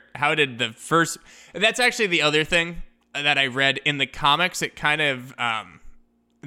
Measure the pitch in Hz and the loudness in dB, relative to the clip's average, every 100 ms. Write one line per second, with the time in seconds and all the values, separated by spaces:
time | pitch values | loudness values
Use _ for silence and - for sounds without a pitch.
0 | _ - 147 156 139 117 117 113 - 165 | _ -2 0 2 0 0 -4 -6 0 2
1 | 160 - - - - 170 214 226 247 226 | 2 -4 -16 -20 -14 -2 0 2 0 2
2 | 208 170 147 151 151 175 165 170 - _ | 0 2 2 2 2 0 0 -8 -14 _
3 | _ 143 147 139 135 123 135 135 151 143 | _ -4 0 2 0 2 0 0 -2 -2
4 | 135 - 147 147 180 - 160 - 147 151 | -4 0 2 4 2 -2 -8 -2 -2 0
5 | 147 131 131 - 123 110 92 76 - - | 0 -2 -8 -4 -2 -2 -6 -18 -20 -20
6 | _ _ _ _ | _ _ _ _